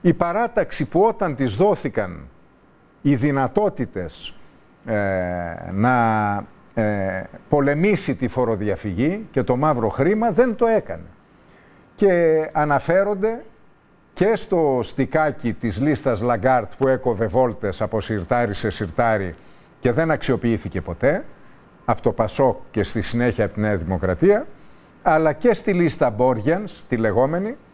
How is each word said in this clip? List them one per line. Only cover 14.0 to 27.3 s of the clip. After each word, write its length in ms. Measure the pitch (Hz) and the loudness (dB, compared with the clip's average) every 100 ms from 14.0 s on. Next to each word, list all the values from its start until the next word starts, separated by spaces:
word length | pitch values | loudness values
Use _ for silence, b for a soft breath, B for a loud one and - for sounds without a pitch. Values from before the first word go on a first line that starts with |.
| _ | _
και 220 | - 190 220 | 0 0 0
στο 440 | - 180 156 127 | 0 2 2 2
στικάκι 720 | 113 - 131 156 156 - 120 | -2 -4 0 0 0 -2 -4
της 280 | 98 117 95 | -2 -4 -2
λίστας 400 | 143 143 - 110 | 0 0 0 0
Λαγκάρτ 520 | 120 117 117 127 101 - | 0 2 2 2 0 -2
που 100 | 135 | 0
έκοβε 380 | 127 127 104 110 | 2 0 0 0
βόλτες 540 | 101 127 110 104 92 | 2 0 0 -6 -4
από 200 | 107 110 | -4 -4
σιρτάρι 540 | - 107 85 123 117 | -2 -4 0 0 0
σε 160 | 101 113 | -2 -4
σιρτάρι 640 | - 98 85 117 107 95 - b b b - | -4 -6 0 2 2 -2 -8 b b b -2
και 120 | 127 | 0
δεν 180 | 120 165 | 2 0
αξιοποιήθηκε 680 | 151 - 120 117 107 - 92 | 0 0 0 2 -2 -2 -8
ποτέ, 440 | - 85 131 180 - B B B B - | -8 0 0 0 -6 B B B B -12
από 180 | - - | -4 0
το 100 | 123 | 0
πασόκ 440 | 98 110 - 135 107 - | 0 -2 2 0 0 -6
και 120 | - | -4
στη 200 | 98 113 | -2 -2
συνέχεια 420 | 104 120 123 107 | -4 0 0 0
από 100 | 104 | -2
τη 60 | - | 0
Νέα 160 | 107 101 | -2 -2
Δημοκρατία, 680 | 78 92 92 90 180 208 302 B B B B - | -2 -2 -2 2 4 2 0 B B B B -4
αλλά 300 | - 156 160 | 0 2 2
και 220 | 151 240 | 2 0
στη 180 | 208 - | 0 0
λίστα 380 | 180 170 - 127 | 2 0 2 -2
Μπόριανς, 720 | 104 127 117 107 175 214 - - | 2 0 2 0 -2 -4 -14 -6
τη 80 | 117 | -2
λεγόμενη 600 | 113 101 135 | 0 2 0